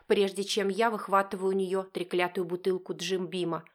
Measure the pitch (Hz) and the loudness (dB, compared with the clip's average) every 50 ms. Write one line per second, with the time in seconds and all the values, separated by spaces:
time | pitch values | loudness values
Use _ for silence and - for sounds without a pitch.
0 | - _ 220 202 196 196 185 196 202 196 - 220 196 196 190 190 226 233 220 202 | 0 _ 4 4 4 2 0 -4 -4 -2 0 0 0 0 2 2 2 2 2 -2
1 | - - 190 196 196 196 226 185 190 190 190 196 190 180 185 190 190 190 _ 185 | -2 2 2 2 2 2 -2 -2 0 0 0 0 0 0 0 -2 -4 -4 _ -8
2 | 175 175 - 175 180 175 175 196 180 170 180 175 185 196 185 180 180 - 175 156 | -6 -2 0 0 0 0 0 -4 -4 -2 -4 -2 0 -2 -2 -2 -4 -8 -8 -8
3 | 170 175 190 180 185 165 175 185 175 175 160 160 160 - | -4 -4 -2 -2 -2 -4 -4 -2 -2 -2 -2 -4 -6 -10